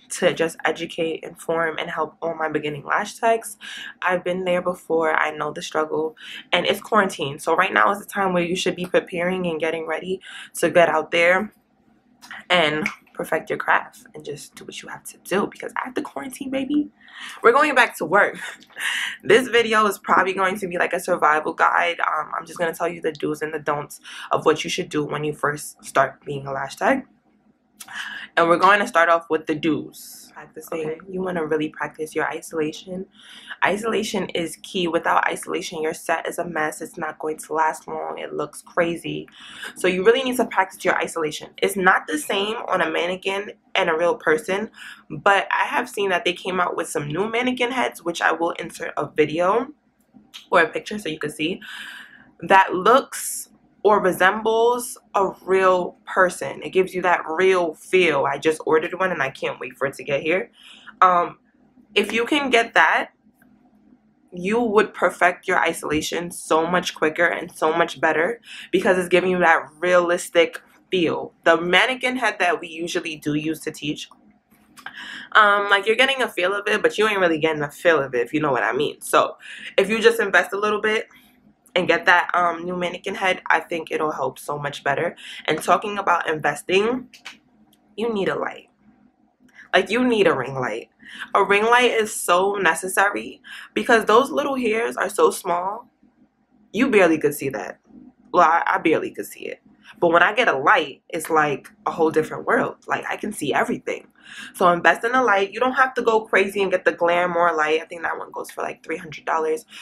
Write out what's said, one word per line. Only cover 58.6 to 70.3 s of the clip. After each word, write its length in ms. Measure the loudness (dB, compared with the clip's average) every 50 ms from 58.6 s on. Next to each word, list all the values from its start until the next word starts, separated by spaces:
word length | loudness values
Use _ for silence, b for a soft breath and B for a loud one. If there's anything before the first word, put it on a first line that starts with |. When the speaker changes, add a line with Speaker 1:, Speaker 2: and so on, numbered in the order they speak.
| 2
Speaker 1:
ordered 320 | 2 2 2 2 0 -2 -2
one 140 | -2 -2
and 100 | 0 -2
I 80 | -2 -4
can't 280 | -4 -6 -6 -6 -6 -8
wait 180 | -10 -12 -6 -4
for 80 | -4
it 80 | -4 -4
to 100 | -6 -6
get 160 | -4 -4 -2
here. 300 | 0 0 0 0 -2 B B B B B B B B B B 4
Um, 380 | 4 6 6 4 0 -2 -6 -12 _ _ _ _ _ _ _ _ _ _ -2
if 180 | 0 0 0
you 140 | 0 -2 0
can 240 | 0 0 0 2 2
get 240 | 2 2 2 2 4
that, 360 | 4 4 4 2 0 -2 -6 _ _ _ _ _ _ _ _ _ _ _ _ _ _ _ _ _ _ _ _ _ _ _ _
you 280 | -10 -6 -4 0 0 2
would 320 | 2 4 4 4 2 2
perfect 560 | 2 0 0 0 2 4 2 2 2 0 -2 0
your 100 | 2 2
isolation 720 | 2 2 0 -2 -4 -4 -2 -2 -2 -4 -4 -6 -6 -8
so 360 | -10 -10 -2 0 2 2 2
much 280 | 2 0 -2 -2 -4 -4
quicker 320 | -2 -2 0 0 2 0
and 240 | 0 0 -2 -6 -10
so 240 | -6 -2 0 0 2
much 260 | 2 0 0 -2 0
better 400 | 0 0 2 2 0 -2 -2 B B B B B B B
because 260 | -2 0 2 2 2 2
it's 100 | 2 2
giving 220 | 2 2 4 2
you 80 | 2 4
that 300 | 4 4 4 4 2 -4 -8 -4
realistic 800 | 0 4 4 4 4 2 0 -2 -2 0